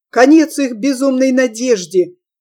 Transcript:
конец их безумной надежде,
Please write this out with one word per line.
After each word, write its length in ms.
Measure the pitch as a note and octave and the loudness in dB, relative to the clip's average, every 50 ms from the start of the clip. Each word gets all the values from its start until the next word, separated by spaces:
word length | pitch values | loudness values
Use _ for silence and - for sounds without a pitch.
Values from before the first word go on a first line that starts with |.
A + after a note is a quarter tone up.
| _ _ | _ _
конец 480 | - A#3 B3+ C4+ D#4 D#4+ D4+ D4+ - C#4+ | 0 2 4 6 6 4 4 0 -2 -4
их 180 | C#4 A#3+ B3 | -6 -6 -6
безумной 560 | G#3 A3 C#4+ C4+ B3 C#4 C#4 C4 B3+ C4 C4+ B3+ | -4 -4 -4 -2 -2 -2 -2 0 0 0 0 0
надежде, 800 | C4 C4 B3 A3 A3 B3 B3+ A#3 F#3+ F3 D#3 F#3 F#3 F3 F3 - _ _ _ _ _ | 0 -2 -2 -4 -4 -2 -2 -2 -2 -4 -4 -2 -2 -2 -2 -6 _ _ _ _ _